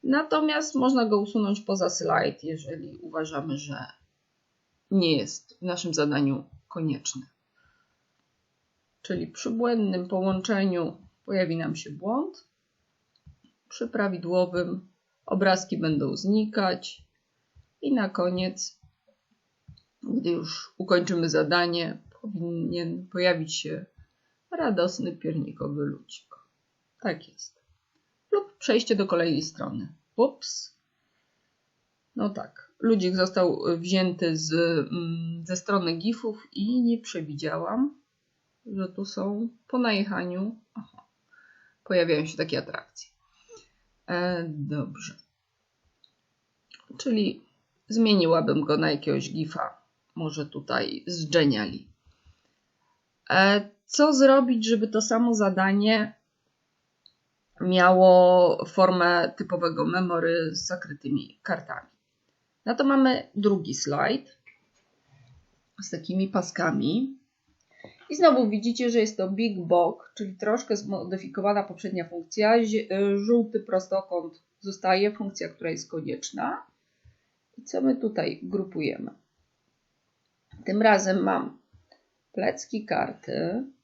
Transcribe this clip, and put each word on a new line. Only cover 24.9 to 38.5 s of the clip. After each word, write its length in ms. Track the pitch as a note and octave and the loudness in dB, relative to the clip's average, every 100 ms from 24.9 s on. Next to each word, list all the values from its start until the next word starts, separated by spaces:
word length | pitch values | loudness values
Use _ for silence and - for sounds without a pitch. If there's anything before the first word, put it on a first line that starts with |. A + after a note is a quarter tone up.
| - F3+ | -2 -8
piernikowy 760 | E3 D#3+ D#3+ C#3+ - C#3+ C#3+ C#3+ | -6 -6 -4 -6 -6 -8 -4 -4
ludzik. 500 | - - - _ - _ _ _ _ _ _ | -6 -14 -20 _ -20 _ _ _ _ _ _
Tak 260 | G#3+ D#3+ - | -6 -6 -10
jest. 340 | _ - _ _ _ _ _ _ _ _ | _ -20 _ _ _ _ _ _ _ _
Lub 260 | G4+ G4+ _ | -2 -2 _
przejście 380 | - A#3 A#3+ G#3 | 2 2 2 0
do 120 | G3 | 2
kolejnej 340 | E3+ E3+ D3+ | 0 2 0
strony. 540 | D#3 - - A#2 - - _ - | -4 -8 -8 -8 -10 -16 _ 0
Ups. 600 | C4+ - - - - _ _ _ _ _ _ _ _ _ _ _ _ _ _ - | 0 0 -12 -12 -14 _ _ _ _ _ _ _ _ _ _ _ _ _ _ -4
No 140 | G#3 | -4
tak. 420 | G3 - - - _ | -4 -12 -16 -20 _
Ludzik 360 | A3+ A3 F#3 F#3 | 2 4 2 2
został 480 | F#3 F#3 F3+ - - E3+ | 0 2 2 2 -2 -2
wzięty 600 | F3 F#3+ F#3 E3+ E3+ D#3+ | 0 2 2 0 -2 -2
z, 160 | D#3 | -2
mm, 920 | D#3+ E3+ E3 - F3 E3+ E3 E3 E3 E3 | 0 2 2 -2 -4 -4 -6 -6 -8 -6
ze 100 | F#3 | -8
strony 380 | - G3+ F3 | 0 0 0
gifów 540 | E3 F#3 A3+ A#3 G#3+ - | -2 -2 -2 -6 -8 -12
i 300 | - G3+ B3+ | -6 -2 2
nie 160 | A#3 A#3 | 2 0
przewidziałam, 1040 | A#3 F3+ D3+ D3 D#3 D#3+ E3+ A3 C#4+ C#4+ _ _ _ _ _ | -2 -8 -8 -6 -4 -4 -4 -2 -2 -4 _ _ _ _ _